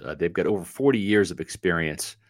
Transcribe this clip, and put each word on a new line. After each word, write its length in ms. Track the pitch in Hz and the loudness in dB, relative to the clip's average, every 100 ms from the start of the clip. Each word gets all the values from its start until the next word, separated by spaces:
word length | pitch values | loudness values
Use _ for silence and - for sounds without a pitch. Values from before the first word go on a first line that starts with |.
Uh, 100 | 67 | -10
they've 180 | 73 85 | -4 -2
got 140 | - 85 | 0 0
over 180 | 101 | 0
forty 340 | 87 - 139 120 | -4 0 2 2
years 320 | 101 104 90 | 4 4 2
of 100 | 85 | -2
experience 760 | - - 90 82 78 76 - - | -10 -4 0 0 0 -4 -10 -14